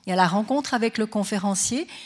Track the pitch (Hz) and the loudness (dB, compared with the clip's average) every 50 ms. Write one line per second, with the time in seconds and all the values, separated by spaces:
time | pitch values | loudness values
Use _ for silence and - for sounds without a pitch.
0 | - 190 180 185 180 165 185 208 220 214 262 294 277 - 262 226 226 226 - 226 | -6 0 2 4 4 4 4 2 0 0 0 -2 0 0 0 0 0 0 0 0
1 | 214 214 - 208 196 - 214 196 190 202 190 190 - - 240 277 349 - - - | -2 -2 0 -2 -2 -2 -2 -2 0 0 0 0 0 -2 -2 -4 -4 -6 -10 -18
2 | - | -18